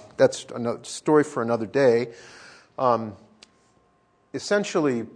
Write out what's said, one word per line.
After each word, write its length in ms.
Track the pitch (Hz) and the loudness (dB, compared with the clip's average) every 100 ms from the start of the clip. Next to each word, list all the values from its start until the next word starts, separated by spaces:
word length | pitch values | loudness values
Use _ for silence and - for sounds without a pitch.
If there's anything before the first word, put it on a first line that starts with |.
| - - | -6 2
that's 300 | 135 - - | 2 2 -12
another 360 | 127 117 117 | -8 -6 -6
story 400 | - - - 151 | -10 -6 2 2
for 180 | 147 - | 2 -2
another 240 | 117 117 110 | -2 -2 -2
day. 480 | 135 135 117 123 - - - - - _ - | 2 4 4 0 -10 -20 -20 -20 -20 _ -2
Um, 380 | 131 117 110 95 - _ - _ _ _ _ _ _ _ _ | 0 0 -2 -14 -20 _ -20 _ _ _ _ _ _ _ _
essentially, 760 | 135 - 208 202 185 151 120 113 | -10 -2 -2 0 0 0 -2 -6